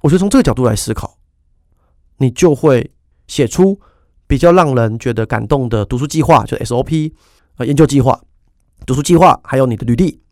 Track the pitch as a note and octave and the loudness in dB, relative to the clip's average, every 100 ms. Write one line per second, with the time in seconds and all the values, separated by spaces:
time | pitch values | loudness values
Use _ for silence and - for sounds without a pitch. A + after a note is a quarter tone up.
0 | D3 F3 G3 C4+ E3+ A2+ B2 A2+ - G#2+ | 2 0 2 2 0 0 -2 -2 -6 -8
1 | - _ _ _ _ _ _ _ _ _ | -10 _ _ _ _ _ _ _ _ _
2 | _ _ C3 B2 F3+ C#3+ D#3+ B2+ - _ | _ _ -4 2 0 2 2 2 -2 _
3 | _ _ _ - A#2+ - F#3+ G3 _ _ | _ _ _ -4 -2 2 0 0 _ _
4 | _ _ _ C#3 E3+ F3+ D#3+ B2+ A2+ A2+ | _ _ _ 0 4 4 2 0 -2 -4
5 | B2+ A2+ A2 A2 A2 C#3+ B2 G#2+ G2+ B2 | -6 -4 -4 -6 -2 -2 -2 -4 -4 -6
6 | C#3+ D#3+ D#3 D3 G#2+ - A2+ A#2+ C3+ D#3+ | -4 -2 2 2 2 -8 -6 -4 -4 -4
7 | D#3 _ _ _ _ _ B2 C#3+ D3 C#3+ | -4 _ _ _ _ _ -4 2 4 4
8 | B2+ - _ _ _ _ _ _ - B2+ | 0 -2 _ _ _ _ _ _ -6 -4
9 | D3 E3 F3+ - - C3 C3 A2+ A2+ A#2+ | 2 4 4 2 -2 -2 -2 -2 -4 0
10 | F3+ - _ | -2 -4 _